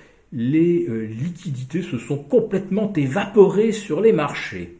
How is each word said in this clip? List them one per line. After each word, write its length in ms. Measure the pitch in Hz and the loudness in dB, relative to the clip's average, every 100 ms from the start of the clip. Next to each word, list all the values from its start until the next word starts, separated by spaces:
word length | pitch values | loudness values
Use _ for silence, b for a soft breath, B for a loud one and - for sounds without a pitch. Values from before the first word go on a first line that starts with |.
| B B B | B B B
Les, 540 | 123 120 156 175 175 151 | -4 0 2 4 2 0
euh, 200 | 110 110 | -4 -6
liquidités 720 | 110 170 175 185 127 131 175 | -6 -6 -6 -8 -8 -6 -6
se 160 | 175 120 | -4 -8
sont 200 | - 139 | -6 -6
complètement 760 | - 247 - 196 - 190 208 | 2 2 2 -4 -2 -2 -2
évaporées 800 | 156 135 170 202 220 180 180 226 | -2 -2 -2 0 6 6 6 0
sur 260 | - - 151 | 0 -4 2
les 140 | 220 | 4
marchés. » 640 | 175 143 - - 95 85 | 4 0 -6 -10 -10 -12